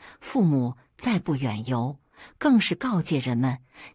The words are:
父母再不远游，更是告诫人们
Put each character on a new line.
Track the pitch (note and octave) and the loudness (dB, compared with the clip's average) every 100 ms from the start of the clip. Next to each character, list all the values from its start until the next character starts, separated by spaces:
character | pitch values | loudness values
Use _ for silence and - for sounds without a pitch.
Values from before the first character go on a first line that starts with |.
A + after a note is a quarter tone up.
| - - | -20 -20
父 | - C4+ | -6 2
母 | F3 C#3 B2 - _ - | 2 2 0 -6 _ -6
再 | B3 G3 | -2 -2
不 | - C#3 | 0 -2
远 | C3 G#2 A#2 | -2 -4 -4
游， | B2 B2 C#3 _ - - - | -2 -2 -6 _ -20 -20 -2
更 | D4+ A#3+ | 4 4
是 | - F3 | 4 -2
告 | C4 F#3 | -2 -2
诫 | - C#3+ | 0 -2
人 | B2+ A#2+ | 0 0
们 | C3 B2+ _ - - | -2 -4 _ -20 -20